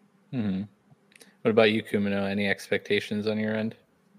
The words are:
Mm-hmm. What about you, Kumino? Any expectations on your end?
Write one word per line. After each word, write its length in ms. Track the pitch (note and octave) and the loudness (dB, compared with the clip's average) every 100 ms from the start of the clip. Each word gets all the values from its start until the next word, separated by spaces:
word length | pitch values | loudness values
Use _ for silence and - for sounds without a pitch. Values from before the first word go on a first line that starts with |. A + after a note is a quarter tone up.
| _ _ _ | _ _ _
Mm-hmm. 300 | C3 G#2 F#2+ G#2 _ _ _ _ - - _ | -4 -2 -2 -6 _ _ _ _ -20 -20 _
What 80 | A#2 | 2
about 200 | A2 A2 | 6 6
you, 120 | A2 | 4
Kumino? 440 | - G#2+ G2+ G2 G2 | 0 -2 0 0 -2
Any 200 | G2+ G2+ | -2 -2
expectations 800 | - - G2 - G#2 - G#2 G#2+ | -2 -2 -4 0 -2 -2 -4 -2
on 100 | G#2+ | -2
your 160 | A2 A2 | -2 -2
end? 200 | A2+ - _ _ _ | -4 -8 _ _ _